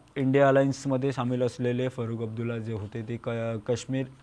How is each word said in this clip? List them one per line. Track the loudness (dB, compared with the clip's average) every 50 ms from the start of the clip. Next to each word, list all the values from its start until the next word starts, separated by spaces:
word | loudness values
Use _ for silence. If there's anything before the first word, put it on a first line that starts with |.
| -8 _ -4
इंडिया | 0 2 4 6 6 8 8
अलायन्समध्ये | 8 6 4 4 0 -2 -2 -2 0 0 0 0
सामील | 0 -2 -2 0 0 0
असलेले | 0 0 0 0 -2 0 0 0 -2 -2
फारुख | -4 -4 -6 -4 -4 -4
अब्दुल्ला | -6 -6 -4 -4 -4 -4 -4 -4
जे | -4 -6
होते | -6 -6 -6 -8 -8 -8 -8 -6
ते | -8
क-, | -6 -4 -4 -4 -2 -2 -4 -4 -4 -2 -2
काश्मीर | -2 -2 -2 -4 -4 -4 -4 -6 -10 -10